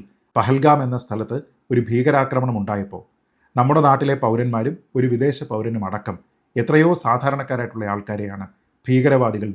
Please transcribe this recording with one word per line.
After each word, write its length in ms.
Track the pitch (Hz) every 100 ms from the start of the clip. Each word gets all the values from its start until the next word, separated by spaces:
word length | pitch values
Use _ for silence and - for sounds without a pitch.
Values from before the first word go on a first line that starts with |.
| - _ _ 120
പഹൽഗാം 440 | 107 135 147 147 127
എന്ന 120 | 123
സ്ഥലത്ത് 340 | - 110 107 120 - _ _
ഒരു 100 | 120 110
ഭീകരാക്രമണം 680 | 117 131 139 131 131 127 113
ഉണ്ടായപ്പോൾ 420 | 98 104 98 92 - _ _ _ _ -
നമ്മുടെ 260 | 127 156 143
നാട്ടിലെ 300 | 135 139 135
പൗരന്മാരും 520 | 123 117 123 117 117 165 _ 131
ഒരു 100 | 127
വിദേശ 300 | 120 139 - 139
പൗരനും 340 | 107 113 117 95
അടക്കം 280 | 101 107 87 - _ _ 123
എത്രയോ 280 | 117 151 165 170
സാധാരണക്കാരായിട്ടുള്ള 840 | 113 123 135 139 131 123 117 110 104
ആൾക്കാരെയാണ് 520 | 101 101 104 101 98 95 _ _ _ -
ഭീകരവാദികൾ 600 | 127 135 135 117 107 104